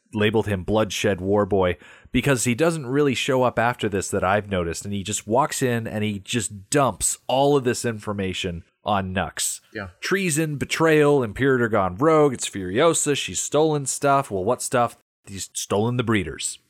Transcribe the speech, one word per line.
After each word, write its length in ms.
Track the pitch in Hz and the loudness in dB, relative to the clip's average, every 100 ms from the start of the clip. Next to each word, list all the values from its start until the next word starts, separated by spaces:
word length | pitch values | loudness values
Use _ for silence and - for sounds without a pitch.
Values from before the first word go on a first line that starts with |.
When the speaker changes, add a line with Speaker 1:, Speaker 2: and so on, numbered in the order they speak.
| _ | _
Speaker 1:
labeled 320 | 107 107 107 107 | -2 2 2 0
him 180 | 98 | -2
Bloodshed 560 | 87 107 107 - 107 92 | 0 0 0 0 0 0
War 280 | 95 104 101 | 2 2 2
Boy 300 | 98 90 87 - - - | 2 2 0 -8 -20 -6
because 320 | 127 131 131 | -2 2 2
he 100 | 123 | 0
doesn't 320 | 117 160 165 123 | 2 2 0 -2
really 300 | 139 147 123 | 0 0 0
show 260 | - 131 | 0 2
up 160 | 123 117 | 2 2
after 320 | 117 123 113 | 0 0 -2
this 200 | 98 - | -2 -2
that 140 | 101 | 0
I've 260 | 90 104 101 | 2 0 0
noticed. 360 | 95 85 82 101 | -2 -2 -6 -6
And 80 | |
he 80 | 101 | -8
just 240 | 92 104 - | -6 -6 -2
walks 380 | 117 135 - | 0 0 0
in 240 | 131 117 110 | -2 -2 -4
and 160 | 107 | -4
he 160 | 107 101 | -4 -4
just 500 | - 120 104 104 98 | -4 -4 -4 -8 -4
dumps 480 | 147 131 95 - - - | 0 0 0 -4 -4 -2
all 300 | 127 143 143 | 2 4 4
of 60 | |
this 200 | 123 117 | 2 0
information 800 | 123 107 107 101 95 90 95 85 - _ | -2 -4 -6 -4 -4 -4 -6 -8 -12 _
on 280 | - 101 92 | -2 -2 -2
Nux. 500 | 92 82 - - - _ | -4 -4 -4 -6 -6 _
Speaker 2:
Yeah. 140 | 110 95 - | -14 -14 -10
Speaker 1:
Treason, 580 | - 190 185 147 160 143 | -2 0 0 0 -2 -4
betrayal, 640 | - - 160 156 147 147 | -4 2 4 6 6 4
Imperator 460 | 117 101 135 131 117 | 2 0 2 4 4
gone 260 | 107 92 90 | 2 0 2
rogue. 380 | 156 160 147 | 4 6 4
It's 140 | 120 - | 2 -6
Furiosa. 720 | 101 92 101 165 156 - 135 | -6 -4 2 2 2 0 -2
She's 240 | - 90 | -2 -6
stolen 460 | - 147 156 151 135 | -2 2 2 0 -4
stuff. 420 | - 143 139 135 | -2 2 2 2
Well, 140 | 98 | -2
what 180 | 92 123 | 0 -2
stuff? 360 | - 127 117 - _ _ - | -2 0 0 -4 _ _ -16
He's 240 | 98 - | -12 -12
stolen 440 | - - 101 113 123 | -10 -2 0 0 0
the 60 | |
breeders. 560 | 113 110 80 69 - - _ | 0 0 -2 -8 -10 -12 _